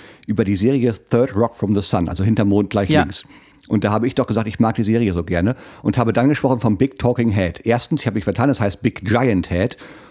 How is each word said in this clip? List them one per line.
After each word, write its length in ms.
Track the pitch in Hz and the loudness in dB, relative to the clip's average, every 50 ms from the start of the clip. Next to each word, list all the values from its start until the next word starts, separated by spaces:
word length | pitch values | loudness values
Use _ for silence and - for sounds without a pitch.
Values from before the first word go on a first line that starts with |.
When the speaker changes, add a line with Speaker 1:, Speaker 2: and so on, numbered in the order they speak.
| - - - - - | -16 -20 -20 -18 -6
Speaker 1:
über 160 | - 107 104 | -4 -2 0
die 140 | 110 95 101 | 0 0 0
Serie 360 | 90 101 127 139 131 120 120 | 0 2 2 2 2 0 0
Third 440 | 104 - _ - - 117 127 - 95 | -2 -4 _ 0 2 2 2 2 2
Rock 180 | 101 117 117 - | 0 0 0 -2
from 220 | - 110 98 104 | -4 -2 0 0
the 40 | 101 | 0
Sun, 280 | 95 - - 92 85 85 | 0 0 0 0 0 -2
also 160 | 82 80 98 | -2 -2 0
Hinter 200 | 113 123 117 104 | 0 2 2 2
Mond 260 | 101 101 104 101 - | 2 2 2 0 0
gleich 200 | - 101 101 92 | 0 -2 0 2
Speaker 2:
Ja. 120 | 151 151 | 2 2
Speaker 1:
links. 220 | - 92 - - - _ - - _ _ _ _ - - | 2 0 -4 -12 -14 _ -20 -20 _ _ _ _ -8 -2
Und 160 | 113 104 110 | -2 0 0
da 80 | 104 | 0
habe 160 | 107 107 117 135 | 0 0 0 0
ich 80 | - | 0
doch 100 | - 120 | -2 -2
gesagt, 220 | - 107 113 107 110 | 0 0 -2 -2 -4
ich 100 | 101 - | -2 0
mag 160 | 113 110 - | 0 0 0
die 80 | 120 | 0
Serie 300 | 107 104 113 117 117 98 | 0 0 0 2 2 0
so 100 | 87 87 | 0 -2
gerne 320 | 80 87 87 85 87 113 127 - - - - - | -4 -2 -2 0 0 0 -2 -4 -10 -20 -18 -6
und 140 | - - - | -4 -2 0
habe 160 | 123 117 113 | 0 0 2
dann 160 | 101 117 123 143 | 2 2 2 2
gesprochen 300 | 147 - - 127 131 110 | 0 0 0 0 0 0
vom 180 | - 110 104 | 0 0 2
Big 220 | 92 135 139 - - | 2 0 -2 -2 -2
Talking 320 | - 120 120 - 117 117 | -2 -2 0 2 0 0
Head. 300 | 101 104 92 85 - - | 0 0 0 -2 -4 -6
Erstens, 380 | - 113 117 123 - - 160 - | -2 0 0 0 0 -4 -4 -2
ich 60 | - 120 | -2 -2
habe 60 | 101 | -4
mich 100 | 110 - | -2 -4
vertan, 260 | 107 - - 123 143 | -2 0 2 2 2
es 100 | 127 - | 2 2
heißt 220 | 104 101 - - | 0 0 0 0
Big 220 | - 113 - - 95 | -4 -4 -4 -2 -4
Giant 440 | 98 110 120 135 123 104 90 85 - | 0 0 2 2 2 0 0 0 -2
Head. 280 | 90 87 101 123 - - - - - - - - | -2 -2 -2 -2 -4 -8 -20 -20 -20 -20 -20 -20